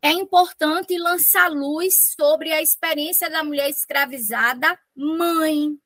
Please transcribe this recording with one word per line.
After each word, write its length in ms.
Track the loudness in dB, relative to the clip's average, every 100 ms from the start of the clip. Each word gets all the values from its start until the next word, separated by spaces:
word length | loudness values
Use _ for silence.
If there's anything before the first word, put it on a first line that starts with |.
é 100 | 0
importante 840 | 0 2 2 2 0 0 0 -2 -2
lançar 540 | 0 0 2 4 2
luz 640 | 2 -4 -2 0 2 0 2
sobre 360 | 2 2 0
a 80 | 0
experiência 680 | 0 0 0 -2 -2 -2 -2
da 140 | -4
mulher 260 | -4 -2 -2
escravizada 1080 | -4 -4 -2 -2 -4 -6 -2 -2 0 -2 -2 _ -6
mãe. 800 | -4 0 0 2 2 0 -2 -4